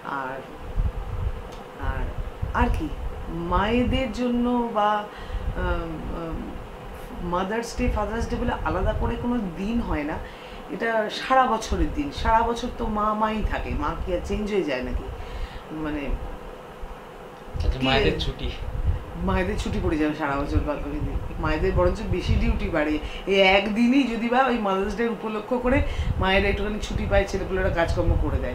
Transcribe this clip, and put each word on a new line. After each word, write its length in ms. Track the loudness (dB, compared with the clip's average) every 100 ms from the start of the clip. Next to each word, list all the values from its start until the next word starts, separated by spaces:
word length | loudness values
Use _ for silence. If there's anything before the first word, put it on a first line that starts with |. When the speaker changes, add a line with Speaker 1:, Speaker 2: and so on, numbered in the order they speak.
Speaker 1:
আর, 380 | -6 -6 -4 -8 -10 -10 -4 0 0 -2 -6 -2 -2 -2 -8 -12 -12 -6
আর, 220 | -4 -2 -4 -4 -6 -6 -4
আর 140 | 2 2 2
কি, 80 | 0 -4 -6 -6 -6
মায়েদের 840 | -4 0 2 4 4 4 2 0
জন্য 560 | 0 0 2 2 2 2
বা, 180 | 2 2
আম, 140 | 2 -2 -10 -6 -4 -4 -2
আম, 1700 | 0 -2 -2 -6 -6 -6 -6 -6 -6 -10 -12 -12 -12 -12 -12 -8 -2
Mother's 460 | 0 0 -2 -4 0
Day, 80 | 0
Father's 420 | 2 0 -2 -2
Day 60 | 0
বলে 100 | -2 0 0
আলাদা 280 | 2 2
করে 220 | 2 0 0
কোনো 180 | 0 0 -2 -4
দিন 240 | -2 0
হয় 220 | 0 -2
না, 100 | -2 -6 -8 -12 -14 -14 -10
এটা 380 | -4 0 0 0
সারা 360 | -4 4 6 6
বছরের 480 | 2 0 0 0
দিন। 180 | 0 -4
সারা 300 | 0 4 4
বছর 260 | 4 0 -4 -4
তো 80 | -2
মা 280 | 2 2
মাই 300 | 2 0 2 0
থাকে, 200 | 0 -2
মা 260 | -2 -2 -2 -2
কি 80 |
আর 60 | -2 0
চেঞ্জ 280 | -2 0
হয়ে 100 | 0
যায় 180 | 0 -2
নাকি? 220 | -2 -4 -4 -8 -8 -6 -6 -8 -10
মানে, 380 | -6 -4 -4 -2 -4 -4 -8 -12 -14 -14 -12 -10 -10 -14 -16 -16 -14 -8 0
Speaker 2:
আচ্ছা, 140 | 0
Speaker 1:
কি 160 | 2 4
Speaker 2:
মায়েদের 340 | 4 4 2
ছুটি? 320 | -2 -2 -6 -4 -6 0 0 0 -4 -4
Speaker 1:
মায়েদের 340 | 0 2 2 0
ছুটি 220 | 0 0
পড়ে 140 | 2 2
যাবে 180 | 2 2
সারা 200 | 0 0
বছর 220 | 2 0
বাদ 200 | 0 -2
বাকি 220 | -4 -2
দিন। 200 | -2 -2 -4 -4
মায়েদের 320 | 0 2 2 4
বরঞ্চ 240 | 4 2 -2
বেশি 240 | -2 2 2
ডিউটি 340 | 4 2 0
বাড়ে। 300 | 0 2 0 -2 -6 2
এই 140 | 4
একদিনই 600 | 6 4 4 2 4 4
যদি 260 | 4 0 2
বা 140 | 4
ওই 140 | 4 2
Mother's 420 | 2 0 0 0
Day 120 | -2
উপলক্ষ 420 | -2 -4 -4 -2
করে 280 | 0 4 4 2 0 0 2
মায়েরা 300 | 4 4 4
একটুখানি 300 | 2 0 -2
ছুটি 240 | -2 -2 4
পায়, 160 | 4 4
ছেলেপুলেরা 420 | 0 0 0 2
কাজকর্ম 460 | 2 2 4 4 4
করে 160 | 4 2
দেয়। 160 | 0